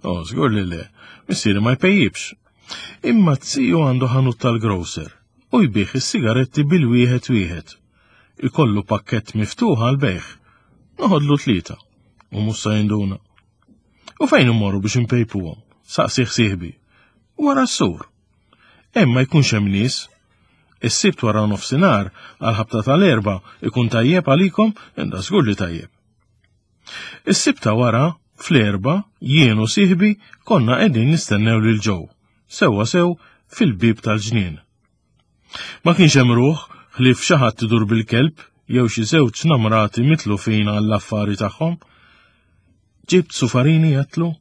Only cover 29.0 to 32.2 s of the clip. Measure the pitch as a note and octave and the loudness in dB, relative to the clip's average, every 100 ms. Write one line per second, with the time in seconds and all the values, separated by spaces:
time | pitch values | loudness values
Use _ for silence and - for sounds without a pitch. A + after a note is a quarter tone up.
29 | - _ - D3 C3 G#2+ A2 - G3 F3 | -4 _ -2 4 4 2 0 2 2 4
30 | G#3 G#3 - - - G3+ A2+ B2+ G#3 A#2 | 2 0 -8 -20 -2 0 2 2 2 2
31 | A#2+ D#3+ - G2+ A2 A2+ G#2+ A2 G#2 F#2+ | 2 0 0 0 2 2 2 0 -2 -4
32 | D#2 _ | -8 _